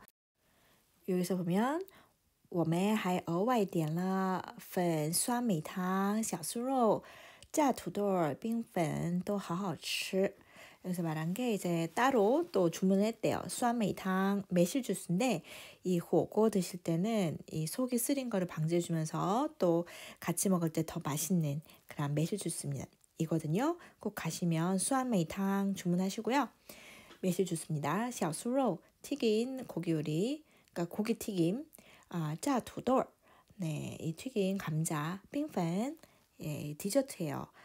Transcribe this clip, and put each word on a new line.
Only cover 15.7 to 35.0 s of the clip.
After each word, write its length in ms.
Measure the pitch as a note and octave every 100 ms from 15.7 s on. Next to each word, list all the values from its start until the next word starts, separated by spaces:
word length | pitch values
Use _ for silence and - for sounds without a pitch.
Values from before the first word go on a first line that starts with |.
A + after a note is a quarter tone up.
| -
이火锅 680 | F#3 F3 - E3+ - - A3
드실 320 | G3+ F3 F3+
때는 560 | - E3 G3+ A3+ E3+ E3 -
이 160 | D#3 D#3
속이 300 | - B3+ A#3+
쓰린 320 | - C#4 B3
거를 180 | G3+ F3
방지해주면서 1040 | - D#3 E3+ E3+ E3 D#3 D#3 D#3+ A3 D4+ -
또 280 | F3+ E3+ E3+ - - -
같이 300 | - E3+ G3+
먹을 200 | F3+ E3
때 140 | D#3+ D#3+
더 160 | E3+
맛있는 600 | D#3 D3+ - F3+ D3+ D3 - - -
그런 280 | - C#3+ D3
매실 240 | D#3+ G3+
주스입니다. 480 | E3+ - C#3+ C#3 - _ _ -
이거든요. 640 | D#3+ E3 D3 E3+ D4 F4 - -
꼭 140 | G#3+ -
가시면酸梅汤 1600 | E3 - F3 D#3+ E3+ F#3+ - C4+ B3+ G#3 D#3+ - G3 G3 G3 F#3+
주문하시고요. 760 | F3+ F3 F#3+ F#3+ A3 C4+ A#3 - - - - - - -
매실 260 | F#3+ F3 F#3
주스입니다. 640 | E3 - D#3 C#3+ F3+ A#3+
小酥肉, 680 | A#3+ E3+ D#3+ A#3 C4 B3+ E3+ - _
튀긴 640 | - C#4 A#3 G#3+ B3 C4 -
고기 260 | - E3
요리, 520 | D#3+ D3+ D#3 A3 D#4 - _ _
그러니까 220 | - F3 -
고기 200 | G#3+ A3+
튀김, 500 | - F#3+ E3 A3+ D#4+ - - - -
아, 260 | F3 D3+ D#3+
炸土豆, 640 | C#4+ C4 - - - C4 - _ _ - _ -
네, 400 | E3 D3 C3+ -
이 120 | D#3+
튀긴 460 | D#3+ C4 A3 F#3+ G3
감자, 640 | - D#3 D#3+ D#3